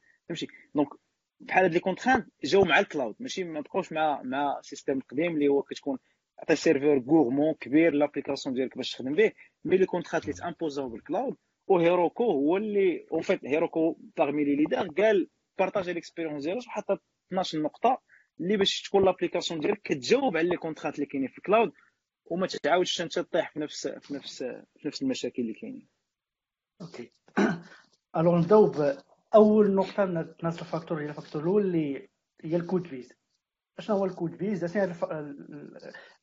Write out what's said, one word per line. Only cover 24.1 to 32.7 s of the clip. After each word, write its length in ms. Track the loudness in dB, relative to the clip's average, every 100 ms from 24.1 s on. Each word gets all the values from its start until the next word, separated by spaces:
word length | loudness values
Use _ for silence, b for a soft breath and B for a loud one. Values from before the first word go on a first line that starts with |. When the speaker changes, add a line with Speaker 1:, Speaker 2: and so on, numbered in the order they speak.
Speaker 1:
نفس، 300 | -12 -12 -10 -10 -10 -18 _
في 100 | -10
نفس 140 | -4
المشاكل 400 | -4 -4 -6 -4
اللي 120 | -6
كاينين. 340 | -6 -12 -14 -18 _ _ _ _ _ _ _ _ _
Speaker 2:
اوكي. 300 | -18 -16 -18 _ _ 0
<clears throat> 800 | 0 0 -10 -20 _ _ _ 0
الوغ 220 | 4 4
نبداو 320 | 6 8 6 4 -2 -2 _ _ _
باول 420 | 8 8 8 4 4
نقطه 300 | 0 0 -2
من 120 | -2
هاد 120 | -6
اثناش 300 | -6 -6 -6
فاكتور، 420 | -6 -8 -6 -6
هي 80 | -6
الفاكتور 320 | -10 -10 -6
الاول 240 | 0 2 2
اللي 440 | 0 -2 -4 -12 _ _ _
هي 120 | -4 -2
الكود 280 | 0